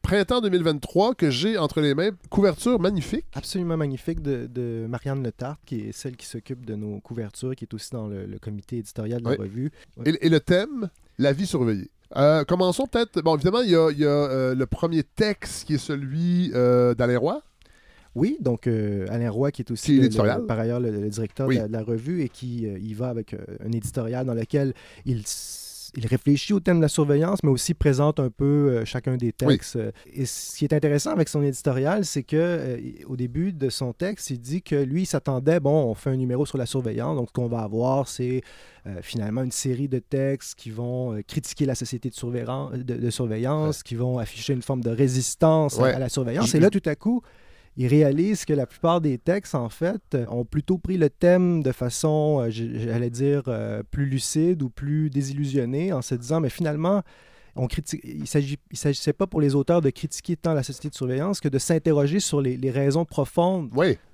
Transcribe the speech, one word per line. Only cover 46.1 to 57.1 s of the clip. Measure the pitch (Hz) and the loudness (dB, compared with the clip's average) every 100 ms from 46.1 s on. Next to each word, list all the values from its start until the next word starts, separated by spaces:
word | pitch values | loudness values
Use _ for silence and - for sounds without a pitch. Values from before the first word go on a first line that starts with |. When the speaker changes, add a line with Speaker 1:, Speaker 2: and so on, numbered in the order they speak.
Speaker 2:
surveillance. | 139 123 135 226 | -2 -2 0 2
Speaker 1:
Je | 185 | 6
Speaker 2:
Et | |
là, | 190 | 6
tout | 202 | 4
à | 165 | -2
coup, | 147 214 240 - - - - _ - | -2 -2 -2 -4 -20 -20 -20 _ -4
il | 127 | 4
réalise | 147 147 143 190 208 | 6 6 4 2 0
que | - | 0
la | 143 123 | 0 -2
plupart | - 165 175 | 0 2 4
des | 151 123 | 2 0
textes, | - 196 - | 0 -2 -2
en | 143 117 | -4 -4
fait, | - 170 202 _ | -2 -2 -2 _
euh, | 135 120 | -4 -2
ont | 120 | -4
plutôt | 120 151 - 185 | -2 -4 0 -2
pris | - 185 | 0 2
le | 151 | 2
thème | - 175 180 180 170 | 4 6 6 4 2
de | 135 | 0
façon, | 123 123 - 156 151 151 147 | -2 -4 0 0 2 2 2
euh, | 117 | 0
j-, | 110 117 117 | -4 -6 -4
j'allais | 113 117 120 | -2 -2 -2
dire, | 120 139 143 131 | -2 0 0 -2
euh, | 110 110 107 107 | -4 -4 -6 -6
plus | 143 | -4
lucide | 139 131 - 156 165 175 | -2 -2 -2 0 2 2
ou | 131 | -2
plus | - 139 151 156 | -6 -4 0 0
désillusionnée, | 139 135 139 143 135 120 139 185 | -2 -2 -4 0 0 0 -2 -2
en | 147 | -4
se | 120 | -4
disant, | 123 120 160 | -6 -2 0
mais | 143 | 0
finalement, | - 165 147 165 202 - | -2 -4 0 2 0 -2